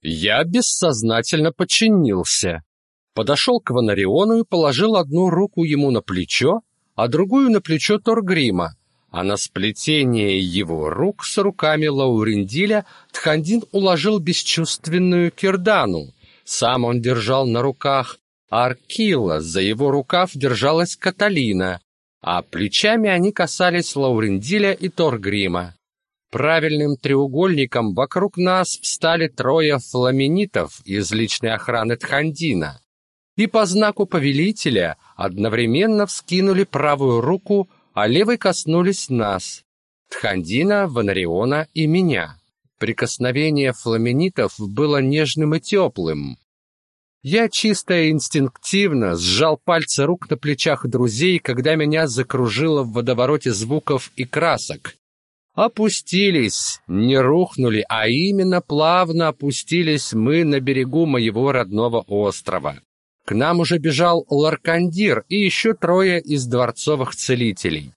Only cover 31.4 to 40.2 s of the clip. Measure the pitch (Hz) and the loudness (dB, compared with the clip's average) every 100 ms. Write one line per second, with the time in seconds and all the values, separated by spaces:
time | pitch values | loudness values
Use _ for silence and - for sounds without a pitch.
31.4 | 113 110 - 117 113 120 - 139 156 147 | -4 -4 -2 -2 -2 -4 -2 -2 -2 -2
32.4 | 165 95 73 67 _ _ _ _ _ - | -2 0 -2 -8 _ _ _ _ _ -2
33.4 | 220 220 202 190 214 208 196 175 139 139 | 0 2 2 2 2 0 -2 0 0 2
34.4 | 185 214 156 110 85 78 _ - 98 92 | 0 0 0 2 0 -4 _ -8 -6 -2
35.4 | 110 113 117 131 220 214 208 - - 180 | -2 0 2 2 2 2 0 -6 -2 0
36.4 | 196 190 196 139 147 139 135 117 123 190 | 2 2 0 0 0 2 2 2 2 -2
37.4 | - 202 185 _ _ - 107 139 214 240 | 0 0 0 _ _ -2 2 2 2 2
38.4 | 196 175 156 165 180 190 - 123 104 95 | 0 -2 0 2 2 -2 -2 -2 0 -4
39.4 | - - _ _ _ _ _ - | -6 -16 _ _ _ _ _ -6